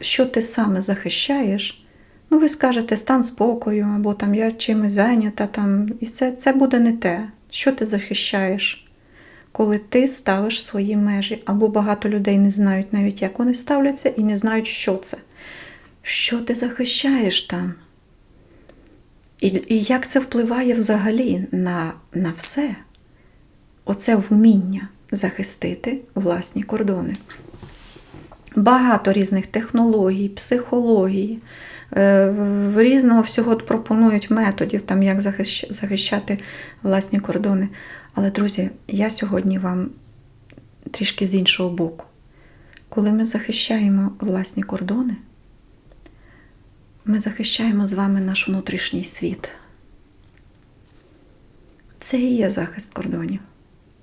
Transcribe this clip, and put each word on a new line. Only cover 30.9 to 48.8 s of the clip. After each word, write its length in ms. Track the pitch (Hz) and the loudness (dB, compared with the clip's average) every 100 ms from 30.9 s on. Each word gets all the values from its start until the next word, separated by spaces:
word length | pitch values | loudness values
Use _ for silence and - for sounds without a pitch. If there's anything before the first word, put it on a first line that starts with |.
| 214 190 190 208 226 - - - - - - | 2 2 0 -4 -6 -14 -20 -20 -20 -4 2
е, 320 | 196 196 196 | 4 6 4
в-, 540 | 208 202 202 202 208 | 2 0 0 2 4
різного 380 | 240 269 247 226 | 6 6 6 4
всього 340 | 226 - 233 226 | 2 0 0 0
пропонують 720 | - 220 - 220 226 208 - | 0 -2 0 4 4 4 0
методів, 520 | 220 208 196 202 202 | 0 0 -2 -2 -4
там, 220 | - 190 | -2 0
як 180 | 196 196 | 2 2
захищ-, 520 | 196 196 190 - - | -2 -4 -4 -4 -6
захищати 640 | 202 202 196 - 208 - 196 - - - - | -8 -4 -4 -2 -4 -4 -6 -8 -18 -18 -6
власні 360 | 196 190 - 202 | 0 0 0 -2
кордони. 500 | 196 175 208 196 196 - - - - | -2 -2 0 0 -2 -6 -20 -20 -10
Але, 180 | - 196 | -4 -2
друзі, 380 | 202 208 185 190 - - | 0 0 0 -2 -6 -6
я 220 | 196 220 | -2 0
сьогодні 500 | - 196 190 190 185 | -2 -2 -2 0 -2
вам 300 | 185 180 - - - - - _ - - - _ - | -2 -4 -6 -10 -20 -20 -20 _ -20 -20 -20 _ -12
трішки 360 | - 202 - 196 | -6 -4 -2 -2
з 80 | 190 | 0
іншого 340 | 185 - 180 | -2 -4 -4
боку. 360 | 175 165 165 - _ - _ - - - - - | -4 -6 -8 -20 _ -20 _ -20 -20 -20 -20 -10
Коли 220 | 220 208 | -4 0
ми 140 | 220 220 | 0 0
захищаємо 880 | 226 226 220 - 220 202 196 196 - | -4 -4 -4 -2 0 2 2 0 -4
власні 440 | 202 185 185 202 | -4 -2 -2 -4
кордони, 520 | 196 190 185 226 247 202 - - _ _ _ _ - - - - - - - - _ _ _ _ 214 | -6 -6 -4 -4 -4 -6 -12 -20 _ _ _ _ -20 -20 -20 -20 -20 -20 -20 -20 _ _ _ _ -2
ми 140 | 214 | 0
захищаємо 680 | 214 - 214 - 226 202 196 | -2 -4 -4 -2 0 0 0
з 60 | |
вами 280 | 185 196 196 | 0 0 0
наш 260 | 190 196 - | -2 -2 -2
внутрішній 560 | 190 - 185 | -4 -4 -6